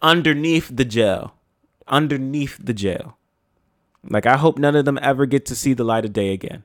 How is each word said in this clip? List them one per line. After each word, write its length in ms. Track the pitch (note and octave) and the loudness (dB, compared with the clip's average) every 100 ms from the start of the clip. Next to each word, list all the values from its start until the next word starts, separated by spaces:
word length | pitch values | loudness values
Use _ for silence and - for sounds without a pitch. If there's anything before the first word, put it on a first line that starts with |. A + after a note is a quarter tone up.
underneath 720 | D#3 E3+ D#3 D3 D#3+ D#3+ - B2 | 2 4 2 0 0 0 -2 -2
the 80 | |
jail, 520 | B2 A2+ G#2+ F2+ - - _ _ _ _ - | 0 2 2 0 -6 -16 _ _ _ _ -2
underneath 680 | C#3 D3+ C#3+ C3 D3 C#3 - | 0 2 -2 -2 -4 -6 -6
the 140 | - | -6
jail. 420 | A2 G2 F2 - - _ _ _ _ _ _ _ _ - | -4 -2 -4 -8 -18 _ _ _ _ _ _ _ _ -4
Like, 160 | G#2 A2+ | 0 2
I 120 | C3+ | 4
hope 200 | D#3+ C#3 | 4 2
none 180 | C#3+ D3 | 2 2
of 100 | C#3 | 0
them 140 | C3+ | 0
ever 240 | C3+ C3+ C#3 | 0 0 0
get 200 | C3+ - | 0 -2
to 80 | B2 | -4
see 180 | C#3 | -2
the 100 | B2+ | 0
light 220 | A2+ A2+ A2 | 0 0 0
of 80 | |
day 200 | G#2 G2 | 0 -2
again, 300 | F#2+ - - | -4 -8 -14